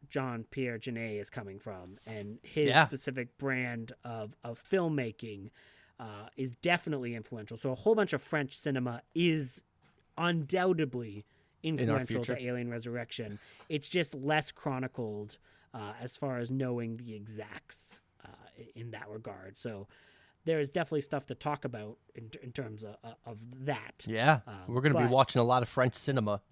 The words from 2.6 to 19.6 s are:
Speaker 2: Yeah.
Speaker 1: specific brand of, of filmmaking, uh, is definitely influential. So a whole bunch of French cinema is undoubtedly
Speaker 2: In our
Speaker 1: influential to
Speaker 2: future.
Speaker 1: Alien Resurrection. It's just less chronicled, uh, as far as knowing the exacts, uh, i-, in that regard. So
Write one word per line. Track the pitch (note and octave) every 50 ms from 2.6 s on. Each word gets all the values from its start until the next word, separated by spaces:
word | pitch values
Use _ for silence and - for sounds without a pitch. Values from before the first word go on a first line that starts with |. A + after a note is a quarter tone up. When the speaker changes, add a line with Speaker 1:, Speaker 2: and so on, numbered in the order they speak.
| D3 C#3
Speaker 2:
Yeah. | B2 D#3 D#3
Speaker 1:
specific | A#2+ C#3+ B2+ - C#3+ B2+ C3 A#2+ A#2+ _ -
brand | C#3 C3+ C3 B2+ B2+ B2 A#2+ A#2 A2+ A2 - - -
of, | B2 A2+ A2 G#2+ G#2+ - - -
of | A#2+ A#2 - -
filmmaking, | - F#3+ F#3+ F3 E3 D#3 C#3 B2 A2+ G#2 - A#2+ A2 G#2 G2 G2 A2 - - - - - - - _ _ -
uh, | B2 G#2+ G#2 G#2 G#2 - -
is | - C3 B2+ A#2+
definitely | - - F3 F3 E3+ - E3 D3+ C3+ B2 A#2+ A#2+
influential. | A2+ G#2+ - A#2+ A2+ G#2+ - A#2+
So | A2+ - C3+ B2+
a |
whole | - - G#3+ A3+
bunch | A3 G3+ F3 -
of | C#3
French | - - E3 D3+ C#3+ C3 - -
cinema | - D3+ C3+ C3 B2 B2 A#2 A#2+ - _ -
is | E3 F3 E3+ D#3+ D#3 C#3 B2+ - - - _ _ _ _ _ _ _ _ _ _ -
undoubtedly | E3+ F3 F3 E3 D3 C#3 F3+ G3 G#3 F#3+ F3+ D#3+ D#3 C3 B2 B2 A#2+ A2 G2+ G#2 - _ _ _ _ _ _ _ -
Speaker 2:
In | D#3+ D#3+ C3+ B2+ A2+
our | A2+ A2
Speaker 1:
influential | B2 - - B2+ A#2+
to | B2+ B2+
Speaker 2:
future. | - B2 B2
Speaker 1:
Alien | B2 B2 A#2+ A#2+
Resurrection. | A#2 A#2 A2+ A#2+ A#2 B2 A#2 - - - A#2 G#2 G#2 - - - - - - -
It's | D#3+ D3 - -
just | - F3+ D#3+ - -
less | C3+ C3+ D3 D3+ D3+ C#3+ - -
chronicled, | - - D3 C3+ C3 C3 B2+ - - A#2 G#2+ G#2 G#2 G#2 G#2 - - _ _ _ _ _ _ -
uh, | A#2 G#2 G2+ A2 -
as | B2 B2+ -
far | - D3+ C3+ B2+ A#2+
as | A#2+ A#2
knowing | C3 C3+ C3 B2+ B2 A#2+ A#2 A2+ A2+ A2+
the | A#2+ A#2+ A2
exacts, | G#2 G2+ G#2+ G#2+ G#2+ G#2 G#2 - - - - - - - - - - _ _ _ _ -
uh, | - - - - - - -
i-, | A#2 - -
in | A2+ A#2 A#2
that | A2 G#2+ G#2+ G#2
regard. | G#2+ A2 A2+ A2 G2 F#2 F#2 G2 G2+
So | -